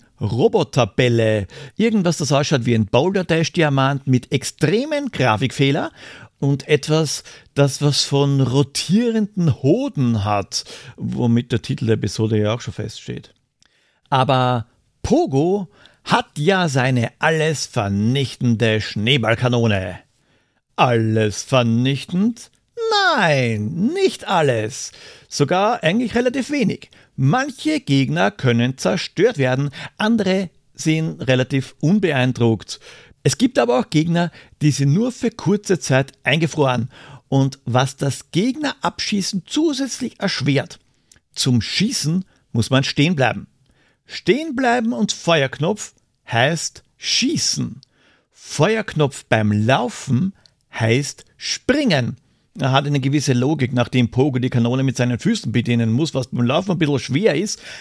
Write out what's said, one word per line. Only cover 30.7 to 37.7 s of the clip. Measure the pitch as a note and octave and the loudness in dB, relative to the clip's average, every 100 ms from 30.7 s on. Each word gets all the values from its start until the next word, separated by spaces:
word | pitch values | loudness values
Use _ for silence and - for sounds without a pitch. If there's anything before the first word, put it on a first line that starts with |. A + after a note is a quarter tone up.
sind | - D#3+ D#3 D#3+ D#3 B2 | -6 -2 0 -2 -4 0
relativ | B2+ B2+ C#3 - - | 0 2 -2 -4 -4
unbeeindruckt. | D3 G#3 F#3+ C#3 B2+ A#2+ A#2 A2 - - - - - _ | 0 2 2 0 0 2 2 0 -4 -16 -16 -20 -20 _
Es | - - | -2 2
gibt | B3+ - | 0 2
aber | A#3+ B3 | 2 0
auch | - | 0
Gegner, | D3+ E3 E3+ F3 - - _ | 0 2 0 -2 -6 -20 _
die | D3+ | 0
sind | C#3 C#3 | 2 2
nur | E3 B3 | 2 0
für | - A#3 | -2 -4
kurze | - - G#3 - F3+ | -2 -2 -2 0 -2
Zeit | - C3 C#3 - | 2 0 0 -4
eingefroren. | - D3+ D#3+ - C3+ B2 A2+ - - - _ | -2 0 0 0 0 0 -4 -10 -20 -20 _
Und | C#3 C3+ - | 0 2 -2
was | - | -2